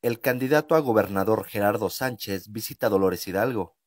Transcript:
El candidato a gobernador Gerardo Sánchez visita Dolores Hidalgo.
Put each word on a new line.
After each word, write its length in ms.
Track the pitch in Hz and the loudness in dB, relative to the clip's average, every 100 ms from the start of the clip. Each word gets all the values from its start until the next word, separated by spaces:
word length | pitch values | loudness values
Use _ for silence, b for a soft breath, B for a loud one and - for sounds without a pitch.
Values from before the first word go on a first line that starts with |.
El 160 | 120 117 | -2 -2
candidato 540 | 135 123 131 151 151 | -2 -2 2 2 4
a 60 | 160 | 2
gobernador 640 | 139 107 98 98 98 110 104 | 4 2 2 0 2 0 -2
Gerardo 460 | 107 101 107 101 | 0 0 2 -2
Sánchez 600 | - 131 117 - 95 107 | -4 -6 -6 -6 -8 -8
visita 380 | 107 - - 123 | -12 -12 -4 0
Dolores 380 | 98 95 90 - | 2 2 0 -4
Hidalgo. 500 | 92 120 117 87 _ | -2 0 -2 -8 _